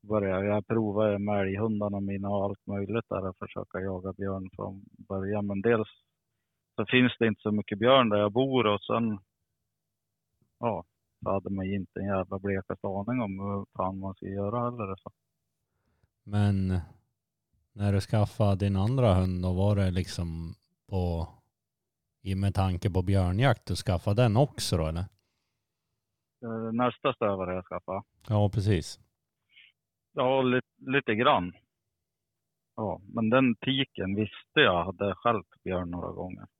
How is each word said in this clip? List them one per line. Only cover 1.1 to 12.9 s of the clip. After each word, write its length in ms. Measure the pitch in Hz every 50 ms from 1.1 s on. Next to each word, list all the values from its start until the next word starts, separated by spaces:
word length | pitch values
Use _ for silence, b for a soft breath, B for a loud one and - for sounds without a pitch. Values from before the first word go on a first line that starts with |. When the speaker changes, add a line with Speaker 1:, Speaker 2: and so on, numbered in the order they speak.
| 101 101
Speaker 1:
med 220 | 101 104 104 101
älghundarna 580 | 98 95 98 101 110 113 110 104 104 101 101 101
mina 300 | 98 98 98 98 98 98
och 140 | 101 101 98
allt 240 | 101 101 _ _
möjligt 380 | - 101 101 101 98 107 117 - _
där 180 | 101 98 95
och 100 | 95 95
försöka 420 | _ 104 - - 98 95 _ - 95
jaga 340 | 92 98 95 90 92 95 92
björn 360 | - 98 98 95 95 95 95 -
från 300 | - 101 98 95 98 98 - - - 98
början. 400 | _ 98 95 95 98 104 104 101
Men 140 | 101 101 98
dels 280 | 98 117 120 110 110 - - _ _ _ _ _ _ _ _ _ _ _ _ _ _ _ _
så 100 | - 110
finns 300 | - - 127 127 120 - _
det 80 | 117
inte 140 | 113 104 _
så 100 | _ 110
mycket 280 | 104 104 101 - 110 98
björn 300 | 110 123 135 135 123 110
där 80 | 104
jag 140 | 104 104 104
bor, 340 | 101 123 135 139 131 127 110
och 180 | 104 104 101 -
sen, 360 | - 113 113 117 113 107 98 _ _ _ _ _ _ _ _ _ _ _ _ _ _ _ _ _ _ _ _ _ _ _ _ _ _ _ _
ja, 240 | 120 117 104 85 82 _ _ _ _ _ _ _ -
så 80 | 92
hade 180 | 95 98 92 95
man 160 | 98 98 95
ju 100 | 95 101
inte 240 | 101 90 - _ 92
en 60 | 95
jävla 340 | 101 98 95 92 92 98 98
blekaste 480 | 95 101 98 95 95 _ 98 - -
aning 340 | 101